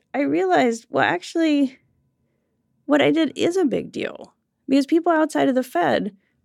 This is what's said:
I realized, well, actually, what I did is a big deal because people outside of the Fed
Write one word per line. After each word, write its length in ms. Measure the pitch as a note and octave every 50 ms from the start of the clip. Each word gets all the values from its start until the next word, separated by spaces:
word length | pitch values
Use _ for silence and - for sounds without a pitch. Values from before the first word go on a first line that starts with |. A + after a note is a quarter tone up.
| - _ -
I 60 | C#4
realized, 640 | D4 C#4 C#4+ E4+ F#4+ F#4 F4+ D4 C4 A#3+ A#3 A3+ - _
well, 140 | C4 C4 -
actually, 760 | - - F4+ - - - E4+ E4 D#4+ D4 C#4+ C#4 B3 - - _ _ _ _ _ _ _ _ _ _ _ _ _ _ _ _ _ _ _ _ _
what 140 | - C#4+ D4
I 80 | - D4
did 220 | D4 D#4+ D#4+ - -
is 200 | - - E4+ F4
a 80 | F#4+ F4
big 260 | B3+ G3 E3+ - -
deal 420 | - - - - - - - - _ _ _ _ _ _ _ -
because 180 | C4 C#4 C4+
people 240 | - D#4 E4+ E4 F4+
outside 360 | E4 D#4 D#4 D4+ - D4 C#4 C#4
of 60 | B3
the 80 | B3+
Fed 520 | B3+ - - E4+ F4 D4 D#3+ - - G#3 - _ _ _ _ _